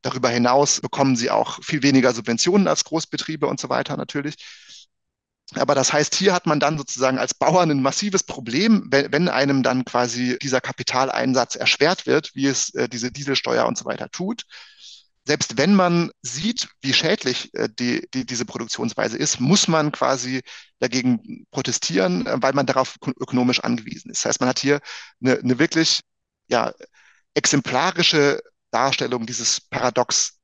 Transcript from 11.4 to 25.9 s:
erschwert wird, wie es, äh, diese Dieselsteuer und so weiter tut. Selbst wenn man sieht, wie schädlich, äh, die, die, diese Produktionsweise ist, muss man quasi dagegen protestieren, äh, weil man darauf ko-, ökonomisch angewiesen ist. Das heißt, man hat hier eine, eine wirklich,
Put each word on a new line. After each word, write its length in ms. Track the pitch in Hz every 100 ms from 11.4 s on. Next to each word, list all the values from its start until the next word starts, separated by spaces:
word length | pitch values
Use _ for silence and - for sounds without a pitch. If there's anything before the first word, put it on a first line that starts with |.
| 117
erschwert 520 | - 120 - 151 190 -
wird, 280 | 135 156
wie 120 | - 139
es, 280 | 127 -
äh, 140 | - 123
diese 240 | 120 123
Dieselsteuer 540 | 135 139 131 - 120 120
und 120 | 120
so 60 |
weiter 260 | - - -
tut. 340 | - 190 233 - - - _ - - _ _ -
Selbst 300 | 147 - 117
wenn 180 | 151
man 360 | 202 180 175 170 -
sieht, 460 | 127 123 196 247 - _
wie 100 | 135
schädlich, 600 | 127 160 - 131 120 -
äh, 140 | - 113
die, 380 | 110 123 120 -
die, 120 | 131 123
diese 180 | 120
Produktionsweise 720 | 113 120 117 - 120 - 107 110
ist, 240 | 151 -
muss 280 | 139 202 -
man 240 | 160 151
quasi 500 | - 131 131 123 131 - - - _
dagegen 680 | 127 127 127 120 - - -
protestieren, 760 | - 127 - - 175 185 180 -
äh, 160 | 135
weil 120 | 135
man 120 | 139 131
darauf 300 | 131 131 -
ko-, 120 | - -
ökonomisch 400 | 127 127 123 123
angewiesen 500 | - 120 110 - -
ist. 140 | -
Das 60 | -
heißt, 100 | -
man 80 | 127
hat 100 | 127
hier 220 | 135 143 - - - _
eine, 160 | 127 127
eine 200 | 123 123
wirklich, 420 | 165 160 160